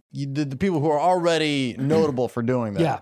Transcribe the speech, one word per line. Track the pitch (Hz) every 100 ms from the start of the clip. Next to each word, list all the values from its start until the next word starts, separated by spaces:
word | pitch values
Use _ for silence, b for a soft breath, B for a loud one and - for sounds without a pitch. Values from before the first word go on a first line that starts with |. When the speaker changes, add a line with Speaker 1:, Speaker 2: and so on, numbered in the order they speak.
| _
Speaker 1:
you, | 135 139
the, | 139 147
the | 131
people | 196 165
who | 151
are | 147
already | 165 185 170 165 156 143 131 117
Speaker 2:
<clears throat> |
Speaker 1:
notable | 135 160 156 127 120
for | -
doing | 117 127 113
that. | 101
Speaker 2:
Yeah, | 165 113